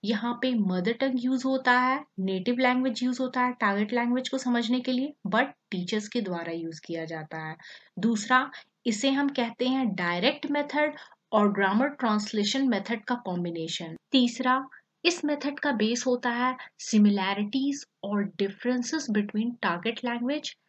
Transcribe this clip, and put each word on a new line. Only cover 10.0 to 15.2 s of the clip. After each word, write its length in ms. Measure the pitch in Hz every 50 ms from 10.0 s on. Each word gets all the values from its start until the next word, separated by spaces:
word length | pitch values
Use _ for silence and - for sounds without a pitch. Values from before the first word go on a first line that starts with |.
| 180 175 175 175 180 254 294 - - 277
मेथड 420 | 285 294 285 285 - 294 302 302 294 - - - - _ _ _ -
और 200 | 214 208 202 196
ग्रामर 360 | 196 196 190 196 220 262 294
ट्रांसलेशन 800 | 285 - - 226 214 208 208 208 - 214 208 202 - 269 277 262
मेथड 360 | 226 190 196 - 233 226 -
का 100 | - 247
कॉम्बिनेशन। 800 | 240 - 190 180 180 175 175 170 165 160 160 - - 175 160 160 - _ _ -
तीसरा, 560 | 269 247 240 - - 247 254 254 262 277 277 - - _ _ _ _ _
इस 200 | 339 339 -